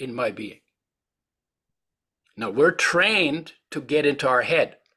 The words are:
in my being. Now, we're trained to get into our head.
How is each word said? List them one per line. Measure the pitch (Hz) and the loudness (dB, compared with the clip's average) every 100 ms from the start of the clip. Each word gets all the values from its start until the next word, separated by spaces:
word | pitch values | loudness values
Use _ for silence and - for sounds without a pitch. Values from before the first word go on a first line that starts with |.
in | 131 | -10
my | 120 113 | -4 -4
being. | 101 104 - _ _ _ _ _ _ _ _ _ _ _ _ _ _ _ _ _ - | -6 -12 -14 _ _ _ _ _ _ _ _ _ _ _ _ _ _ _ _ _ -12
Now, | 110 | -6
we're | 107 165 | 2 2
trained | 175 - 170 196 214 160 156 156 - - | 2 0 2 2 2 0 -2 -8 -18 -14
to | 156 | -12
get | 127 151 147 | -2 0 2
into | 139 139 | 0 2
our | 123 | 2
head. | 117 160 131 - _ | 2 0 0 -4 _